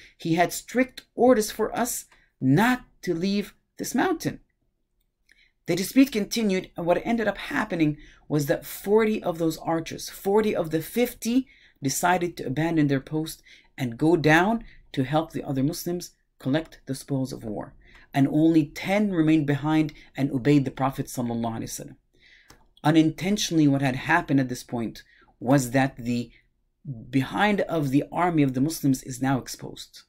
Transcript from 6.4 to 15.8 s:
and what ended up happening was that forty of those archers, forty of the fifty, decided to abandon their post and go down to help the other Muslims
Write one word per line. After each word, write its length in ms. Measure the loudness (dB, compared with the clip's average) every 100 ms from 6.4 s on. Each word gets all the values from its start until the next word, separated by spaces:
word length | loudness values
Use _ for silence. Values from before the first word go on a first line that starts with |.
| 0 0 -4 -4
and 100 | 0
what 160 | 0 0
ended 220 | -2 -2
up 100 | -4
happening 600 | -6 -4 -2 0 0 -2 -10 _ -4
was 180 | -2 0
that 200 | -2 -6
forty 580 | -10 0 2 2 0
of 140 | -4 -2
those 200 | -2 -2
archers, 500 | -2 -4 -4 -10 -12
forty 460 | -8 0 2 2 0
of 140 | -2
the 120 | -4
fifty, 680 | -4 -2 -2 -2 -2 0 -2 _ _ _
decided 540 | -6 0 2 2 0 -6
to 80 | -6
abandon 420 | -2 0 2 2
their 120 | 0
post 420 | -2 -6 -6 -10 _ -20 _ -8
and 220 | -8 0
go 180 | 2 4
down 480 | 6 4 4 0 -4 -20 _
to 120 | -4
help 280 | 0 0 -2
the 120 | -6
other 200 | -6 -2
Muslims 480 | -2 -2